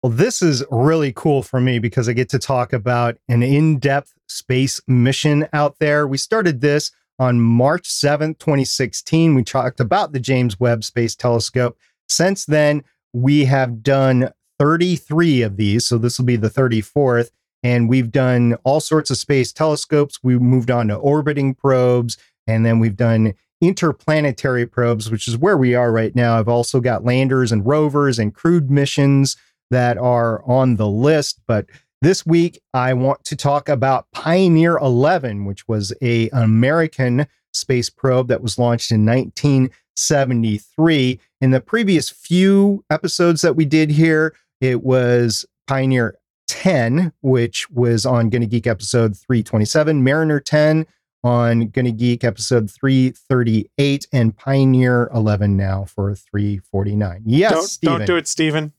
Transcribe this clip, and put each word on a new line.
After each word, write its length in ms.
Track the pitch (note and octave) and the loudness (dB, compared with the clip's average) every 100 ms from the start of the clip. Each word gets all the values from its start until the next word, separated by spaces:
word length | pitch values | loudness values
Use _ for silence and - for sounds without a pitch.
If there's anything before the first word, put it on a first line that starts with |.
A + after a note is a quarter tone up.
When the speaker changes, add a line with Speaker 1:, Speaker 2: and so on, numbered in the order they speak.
Speaker 1:
Well, 100 | B2+ | -4
this 280 | A#2 G#3+ - | 0 -2 0
is 220 | F3 C3 C#3 | -2 -2 -4
really 420 | A#2 C#3 D#3+ C#3+ | 0 0 0 -2
cool 300 | - D#3+ C#3 | -2 -2 -2
for 180 | B2 C3 | -2 -2
me 180 | B2+ A#2+ | 0 -2
because 300 | A2+ A#2+ A#2 | -2 -2 -2
I 40 | |
get 160 | A#2 B2 | -2 -2
to 80 | B2+ | -4
talk 340 | - B2+ A#2+ | -2 -4 -2
about 460 | B2 G#2+ A#2+ A#2+ A#2 - | -4 -2 -2 -2 -6 -2
an 140 | A#2+ | 0
in-depth 720 | B2 C#3+ D#3 D3 C#3 C#3 - _ _ | 2 2 2 0 0 -2 -4 _ _
space 520 | - - B2+ C3+ - - | -18 -4 -2 -2 -6 0
mission 640 | B2 A#2+ C3+ D#3 D3 D3+ | 2 2 0 0 0 -2
out 260 | D3+ D3 - | -2 -2 0
there. 280 | D3+ D3 D3 | 0 0 0
We 120 | C3+ | -4
started 420 | - A3+ F3+ C3+ | -4 -2 -2 0
this 320 | C#3+ D3 - _ _ _ | 0 0 -2 _ _ _
on 220 | B2+ A#2+ | 0 2
March 480 | A#2 A#2 C3 F3+ - | 2 2 2 0 -4
seventh, 480 | - C#3+ D3 D#3 D#3 | -4 -2 0 -4 -6
twenty 260 | - C#3 | -2 -2
sixteen. 680 | C3 - B2 - - D#3+ E3 | -2 -4 -6 -8 -4 0 2
We 80 | C#3 | 2
talked 380 | A2 C3 B2+ - | 0 -2 -4 -4
about 320 | A#2 F#3+ F#3 | -2 0 -2
the 80 | C#3+ | -6
James 400 | A#2+ C3 B2 G2 | -2 0 0 0
Webb 240 | B2 A#2 | 0 0
Space 300 | - - A#2 - | -4 -4 -4 -2
Telescope. 600 | B2+ A#2 - B2+ B2 - _ _ _ | -2 -2 -2 -2 -4 -4 _ _ _
Since 360 | - F3 G3 | -2 0 -2
then, 400 | - D3+ D3 D3 - _ _ | -2 2 2 0 -6 _ _
we 340 | B2 B2+ D3 C3+ | -2 2 2 2
have 360 | C3+ B2+ A2+ | 2 -2 -4
done 500 | A2 C3+ C3+ B2+ C3 _ _ _ | -2 2 2 2 0 _ _ _
thirty-three 840 | C#3+ E3 F3+ E3 _ D3+ E3+ C3 | 0 2 0 -2 _ 0 2 2
of 140 | A2 G2 | 0 -2
these. 300 | G#2 G#2+ - | 0 0 0
So 120 | A#2 | 0
this 200 | A#2+ - | -2 -2
will 80 | B2 | -2
be 100 | A#2+ | 0
the 140 | G#2+ | -2
thirty-fourth. 800 | - C3 A2+ G#2 D3 C#3 A#2+ A#2 _ _ _ | 0 0 0 -2 -2 0 0 -2 _ _ _
And 260 | B2 B2 A#2 | -2 0 2
we've 240 | C3 A#2+ | 0 0
done 420 | C3+ C3 B2 A#2+ A#2+ | 0 0 2 2 0
all 160 | C3 D3+ | 0 -2
sorts 300 | - D#3 D3+ | 0 -2 -2
of 60 | C3 | -6
space 340 | - C#3 A#2+ | -2 0 -2
telescopes. 680 | - D#3 D3+ - D3+ C#3+ - | -2 -2 -2 -2 -2 -2 -4
We 160 | B2+ B2 | -2 2
moved 320 | B2 B2+ A#2 | 2 2 0
on 180 | A#2+ A2 | -2 -2
to 60 | |
orbiting 600 | G#2 C#3 D3+ D3 C#3+ C#3 | -2 0 0 -2 -2 -4
probes. 640 | B2+ C#3 C3 B2 B2 A#2+ - _ _ - | -2 0 2 2 0 -2 -8 _ _ -4
And 180 | A2+ | 0
then 140 | A2+ A2+ | 2 2
we've 180 | A2+ G2+ | 0 0
done 380 | A#2 A2+ A2 G2 _ _ | 0 2 0 -4 _ _
interplanetary 1040 | E3+ F#3+ E3 C3+ - D#3 D3 A#2 C#3 B2 A#2+ | -2 0 -4 -4 -2 0 0 -2 -4 -2 -4
probes, 440 | - A#2+ A#2 G#2+ | -2 0 -2 -4
which 160 | A2+ - | -8 -6
is 100 | A#2 | -2
where 180 | F3 F3+ | 0 2
we 180 | B2+ | 2
are 160 | A#2+ A#2+ | 2 2
right 240 | A2+ A2+ | 0 0
now. 240 | B2 A#2+ A2+ | 0 0 2
I've 120 | A2 | 0
also 300 | A#2+ A#2+ C3+ | 0 0 -2
got 220 | B2 G#2+ | -2 -2
landers 460 | A#2 B2+ C3 C3 B2 | -2 0 0 0 0
and 160 | A2 G2+ | 0 0
rovers 540 | D3 D3+ C#3+ C#3+ A2+ | 0 0 0 0 0
and 120 | G#2 | -4
crewed 380 | - E3 F3 C#3 | -2 0 0 2
missions 680 | C#3+ C#3 - C#3 C#3 C3+ - _ _ _ | 0 0 0 2 4 2 -4 _ _ _
that 280 | B2 A#2+ A#2 | 0 0 0
are 460 | B2 B2 A#2 A2 - | 0 0 0 -4 0
on 280 | B2+ C3 A2+ | 2 2 2
the 100 | G#2+ | 0
list. 540 | G#2 C#3 D#3 C#3+ - - | 0 2 2 0 -10 -4
But 180 | A2 G2 - _ _ | -4 -4 -16 _ _
this 220 | D3+ F#3 | 0 0
week, 360 | - E3+ E3+ - _ | 0 0 0 -4 _
I 200 | C3 B2+ | -4 -2
want 320 | B2+ C3 - | 0 0 -2
to 100 | - | -6
talk 340 | D3 D3 C#3+ C#3 | -6 -2 -2 -2
about 440 | C#3 C3+ C3 - | -2 0 -2 -4
Pioneer 640 | - D#3 F3 F#3+ D#3+ E3+ E3+ | -10 -2 2 4 4 4 2
eleven, 680 | C#3 A#2+ C#3+ F3+ C3 G2+ | 0 2 2 0 -2 -8
which 220 | G2+ G2+ - | -8 -10 -6
was 260 | A2 G2+ - | -4 -4 -4
a, 280 | B2+ A#2 A2+ | -2 0 0
an 120 | B2+ | 0
American 840 | A2+ A2+ B2+ E3 D#3+ - B2+ B2 D3 _ _ | 2 2 2 0 -2 -2 -2 -2 -4 _ _
space 380 | - - B2 A#2 | -12 -4 -2 -2
probe 380 | _ C3+ B2+ B2 | _ 0 0 0
that 140 | A#2+ | -2
was 180 | A#2+ - | -4 -2
launched 320 | A#2+ A#2 - | 0 0 0
in 120 | A2 | 0
nineteen 680 | G#2+ B2+ - - D3 C3+ B2+ _ _ - | 2 0 -2 -4 0 2 0 _ _ -8
seventy-three. 1200 | - D3 C3 B2 A2+ G#2 _ - D#3+ D#3 B2+ B2+ _ _ | -2 0 0 0 -2 -4 _ 0 2 2 0 -4 _ _
In 100 | C3 | 0
the 100 | C3 | 0
previous 500 | - A3+ G3+ E3+ C3+ | 0 -2 0 0 -2
few 720 | - - F3+ F#3+ G3 G3+ G3+ - | -12 -2 2 4 4 2 0 -4
episodes 500 | D3+ E3 - F3 E3 | -6 -4 0 0 2
that 160 | E3+ D#3+ | 2 2
we 80 | |
did 260 | D3+ D#3 D#3 | 4 2 2
here, 460 | D3 E3 D#3 D#3 - _ _ | 2 2 2 0 -4 _ _
it 240 | C3 B2 | -2 -2
was 600 | C3 B2+ B2 A#2+ A#2+ G#2+ - _ - | 0 2 4 2 2 -2 -10 _ -6
Pioneer 500 | C3+ C3 C3 A2+ - _ _ - | -2 0 0 0 -6 _ _ -14
ten, 640 | - F#3+ D#3+ A#2 C#3 F3+ _ | -4 0 0 0 0 -2 _
which 460 | C#3 B2+ A#2 - - | 0 0 0 -6 -8
was 360 | B2 A#2+ A#2 B2 | -2 0 0 0
on 240 | B2 A2+ | 0 0
Gonna 160 | A#2+ A#2 | -2 -2
Geek 220 | A#2 A#2+ | -2 -2
episode 480 | G#2+ - B2 A2+ G2 | -4 -2 0 0 -4
three 260 | _ A#2+ | _ -2
twenty-seven, 600 | A2 A2+ G#2+ D#3+ D3+ D3+ | 0 -2 0 0 0 2
Mariner 340 | B2+ D3+ D#3+ D3 | 2 2 0 -2
ten 480 | - D3+ D3+ D#3 D#3+ _ _ _ | 0 2 2 2 -2 _ _ _
on 440 | A#2+ A#2+ A#2 A#2 A2+ | -2 0 2 0 0
Gonna 200 | A#2 B2 | -2 -2
Geek 320 | A2 B2 A#2+ | -2 -2 0
episode 480 | A#2+ G#2 - B2 G#2+ | -2 -4 0 0 0
three 400 | - C3+ C3 B2+ | -4 0 2 2
thirty-eight, 960 | - _ B2+ A#2+ A2 G2+ - C#3+ C#3 - | -2 _ 0 2 0 -2 -2 -2 -2 -2
and 240 | C3 A#2 G#2+ | 0 0 -2
Pioneer 760 | - C#3 C3+ B2+ B2+ B2 A#2+ | -2 2 2 4 2 2 0
eleven 440 | A#2 G#2+ G#2 G#2 G2 | -2 0 0 0 0
now 300 | G2 F#2+ G2 | -2 -4 -8
for 280 | - G2 | -6 -6
three 440 | G2+ _ G2+ G#2 G2+ | -6 _ -6 -4 -6
forty-nine. 640 | _ G2+ G2+ G#2 G2+ F2+ | _ -6 -2 -2 -4 -6
Yes, 260 | A2 C3 G#3+ | -2 2 2
Speaker 2:
Don't, 100 | D#3+ G3 | 0 -2
Speaker 1:
Steven. 320 | - D#3+ - | -4 -4 -2
Speaker 2:
don't 80 | G#2+ | -2
do 100 | F3 | -2
it, 120 | - | -4
Steven. 440 | - D#3+ D3+ D3+ | -4 -2 -2 -6